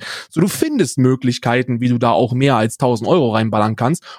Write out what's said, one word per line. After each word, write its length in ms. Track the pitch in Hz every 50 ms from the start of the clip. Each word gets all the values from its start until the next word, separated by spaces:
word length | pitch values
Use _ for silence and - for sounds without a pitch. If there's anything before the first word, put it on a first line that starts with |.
| - - - - - -
So, 120 | - 160
du 60 | 185
findest 500 | 196 - - 320 320 302 247 165 123 -
Möglichkeiten, 800 | 135 127 127 131 127 - 123 120 - - 120 120 127 127 - 123 113
wie 100 | 123 123
du 80 | 123
da 140 | 113 120 117
auch 220 | 113 - 123 117 123
mehr 220 | 127 135 139 131
als 220 | 110 110 120 -
tausend 300 | - 139 123 120 104 110
Euro 260 | 104 165 180 135 113 107
reinballern 420 | 110 110 113 110 107 107 110 110
kannst. 280 | - 120 127 175 - - - -